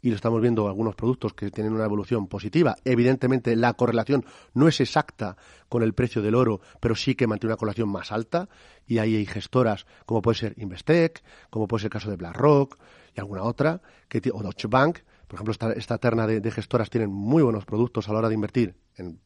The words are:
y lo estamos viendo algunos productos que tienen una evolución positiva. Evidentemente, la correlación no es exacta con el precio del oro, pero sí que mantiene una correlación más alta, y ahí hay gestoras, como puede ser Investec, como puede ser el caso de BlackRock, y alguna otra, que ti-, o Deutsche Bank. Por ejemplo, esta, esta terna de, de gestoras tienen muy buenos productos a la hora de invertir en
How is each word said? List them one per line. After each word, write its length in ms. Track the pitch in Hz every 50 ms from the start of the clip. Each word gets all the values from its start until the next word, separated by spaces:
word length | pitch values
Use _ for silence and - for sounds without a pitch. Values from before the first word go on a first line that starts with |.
| -
y 80 | 127
lo 60 | 110
estamos 260 | 98 - 117 117 113 110
viendo 260 | 120 120 110 107 101
algunos 280 | 95 101 110 110 98
productos 360 | - - 117 131 - - 107 -
que 180 | - 107 101
tienen 220 | - - 107 107 110
una 120 | 110 110
evolución 420 | 107 104 104 98 - 123 113 101
positiva. 500 | 90 - 101 - 107 - 160 170 131 - - _
Evidentemente, 720 | 131 127 117 123 127 131 131 - 123 131 131 117 127 117
la 160 | 113 120 120 113
correlación 520 | - 123 117 113 113 110 - 139 139 120 - - - - _ _
no 160 | 120 143 165
es 120 | 151 -
exacta 560 | 139 - - 156 147 - - _ 110 98 90 _ - - - - _ _
con 140 | - 120 113
el 120 | 113 104
precio 260 | - 123 117 - 117
del 140 | 104 107 110
oro, 260 | 123 127 117 107 95 _ - - -
pero 160 | - 117 113
sí 200 | - - - 127
que 120 | - 127
mantiene 260 | 113 107 104 - 113 110
una 40 |
correlación 320 | 107 - 110 98 107 113 104
más 240 | 98 95 - - 107
alta, 360 | 107 117 _ - 170 185 - _ - - - - _ _
y 120 | - 120 113
ahí 180 | 110 110 110
hay 100 | 107 104
gestoras, 600 | 92 - 107 98 - - 127 127 113 104 95 - _ - - -
como 160 | - 113 113
puede 160 | 95 113 113
ser 180 | - 117 107 101 -
Investec, 640 | 107 98 92 - - - 156 170 165 165 165 - _ _ - - - _
como 160 | - 110 110
puede 140 | 98 113 110 95
ser 40 |
el 60 | 110 -
caso 180 | 110 98 107
de 60 | 101
BlackRock, 640 | 87 87 85 - - - 151 151 143 139 139 - _ _ - - - - _ _
y 40 | -
alguna 240 | 98 101 104 95 95
otra, 360 | 117 120 - 143 151 165 185 _ - _ _ _ _
que 120 | - 123
ti-, 100 | - 123 123
o 100 | 110 104
Deutsche 260 | 95 - - - 110
Bank. 300 | 110 131 135 156 170 - _ _ _ _ _ _
Por 80 | -
ejemplo, 160 | - 104 110 107
esta, 200 | - 117 113 110
esta 260 | 113 113 - 120 110
terna 280 | - 123 113 117 113
de, 140 | 110 110 107
de 100 | 101 113
gestoras 400 | 107 - 104 - - 120 110 -
tienen 200 | - 123 113 101
muy 320 | 98 98 101 110 135 165 151
buenos 220 | 123 113 104 95
productos 440 | - - 107 120 120 _ 113 104 98
a 40 | 107
la 60 | 110
hora 100 | 113 113
de 60 | 110
invertir 400 | 110 101 104 - 127 117 92 87 _ _ _ _
en 240 | - 90 90 82 - _